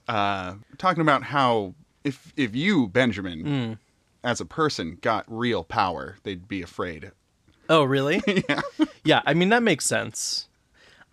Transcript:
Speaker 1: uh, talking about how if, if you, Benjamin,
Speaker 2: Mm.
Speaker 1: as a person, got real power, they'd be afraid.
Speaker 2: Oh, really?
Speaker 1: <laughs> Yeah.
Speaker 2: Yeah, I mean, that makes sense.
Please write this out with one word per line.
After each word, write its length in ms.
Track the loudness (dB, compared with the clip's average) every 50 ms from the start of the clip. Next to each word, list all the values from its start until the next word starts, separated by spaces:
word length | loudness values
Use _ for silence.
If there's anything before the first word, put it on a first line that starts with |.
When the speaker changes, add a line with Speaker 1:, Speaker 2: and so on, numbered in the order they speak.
| _ -4
Speaker 1:
uh, 480 | 0 0 0 0 0 -2 -4 -8 -10 -12 -16 -20 -10 -4
talking 240 | -2 0 0 2
about 220 | 4 4 4 4 2
how 500 | 0 0 2 4 4 4 2 0 -2 -6 -14 _ _ _ _ -6
if, 280 | -6 -6 -6 -10 -10 -4 -2
if 180 | -2 -2 -2
you, 320 | 0 0 2 4 4 2 2
Benjamin, 540 | 2 2 2 2 0 -2 -6 -8 -8 -8 -4
Speaker 2:
Mm. 340 | -4 -2 -2 -2 -4 -8 -10 _ _ _ _ _ _ _ _ -4
Speaker 1:
as 160 | -4 -2 -2
a 60 | -4
person, 520 | -6 -2 0 0 0 0 -2 -6 -8 -8 -4
got 240 | -2 0 0 0 -2 -6
real 360 | -6 -4 -2 0 0 -2 -4
power, 540 | -2 -2 0 0 0 -2 -4 -8 -10 -12 -12 -10
they'd 240 | -10 -10 -10 -8 -8
be 140 | -8 -8
afraid. 500 | -8 -8 -8 -8 -6 -6 -8 -10 -14 -18 -20 _ _ _ _ _ _ _ _ _ _ 4
Speaker 2:
Oh, 140 | 4 4 6
really? 360 | 4 2 2 2 2 0 0 0 0
Speaker 1:
<laughs> 160 | 0 0 0 0
Yeah. 120 | 0 -2 -2 -4 -2 -2 -2 -2 -2 -2 0
Speaker 2:
Yeah, 160 | 2 2 4 2
I 80 | 2 2
mean, 160 | 2 2 4
that 140 | 2 2 2
makes 220 | 2 0 0 0
sense. 600 | -2 -2 -2 -4 -6 -8 -8 -8 -6 -6 -8 -8 -12 _ _ _ _ _ _ _ -20 -20 -20 -12 _